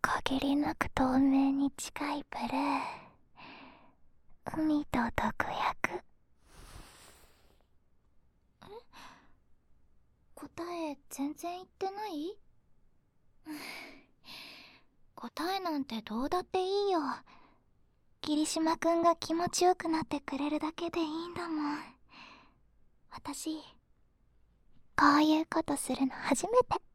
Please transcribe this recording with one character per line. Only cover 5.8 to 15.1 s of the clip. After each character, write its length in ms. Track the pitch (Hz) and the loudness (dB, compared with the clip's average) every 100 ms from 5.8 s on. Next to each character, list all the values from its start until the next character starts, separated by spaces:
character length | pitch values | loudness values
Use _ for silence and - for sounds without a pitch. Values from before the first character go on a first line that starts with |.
| - - - - _ _ _ - - - - - - - - - - _ _ - _ _ _ - _ _ _ _ | -4 -4 -12 -20 _ _ _ -20 -18 -18 -18 -20 -20 -20 -20 -20 -20 _ _ -20 _ _ _ -20 _ _ _ _
え？ 20 | - 427 - - - - - - _ - _ - - - _ _ _ - | -18 -18 -20 -20 -20 -20 -20 -20 _ -20 _ -20 -20 -20 _ _ _ -18
答 540 | 294 - 339 349 320 | -14 -10 -8 -4 -6
え 60 | 285 - | -8 -12
全 240 | - 285 | -6 -6
然 220 | 302 339 359 | -4 -8 -8
言 80 | |
っ 40 | 370 _ | -12 _
て 100 | 381 | -6
な 180 | 403 427 | -4 -6
い？ 280 | 311 320 440 - - _ - _ _ _ _ _ - 311 | -6 -6 -10 -18 -20 _ -20 _ _ _ _ _ -20 -14
<sighs> 580 | 294 - - - - - _ - - - - - - _ _ - | -12 -10 -12 -14 -20 -20 _ -18 -16 -16 -18 -20 -20 _ _ -20